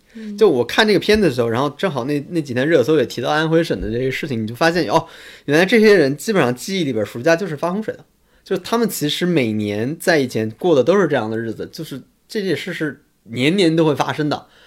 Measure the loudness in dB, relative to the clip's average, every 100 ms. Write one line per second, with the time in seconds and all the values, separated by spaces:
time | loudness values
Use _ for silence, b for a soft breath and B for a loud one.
0 | _ -16 -14 0 2 2 0 0 2 2
1 | 2 2 2 0 0 0 -2 -2 -4 -4
2 | -4 -4 -4 -6 -4 -2 2 4 4 2
3 | 0 -4 -2 -2 2 2 0 -4 -4 -4
4 | -4 -4 -6 -4 -6 0 0 2 0 0
5 | -2 B B B 0 2 4 6 6 6
6 | 4 0 -2 2 2 0 -6 -4 -2 -2
7 | -4 -2 0 0 -2 -4 -4 -4 -6 -10
8 | -18 _ _ _ -6 -6 -2 -2 0 -2
9 | -4 -2 0 0 0 0 -2 -2 -4 -2
10 | 0 2 0 -2 -4 -2 2 4 4 2
11 | 2 0 -2 -4 -6 -8 -12 -12 -12 -12
12 | -16 _ _ -6 -2 -4 -4 -6 -6 -8
13 | _ _ -10 0 2 4 2 4 2 2
14 | -2 -2 -2 -4 -8 b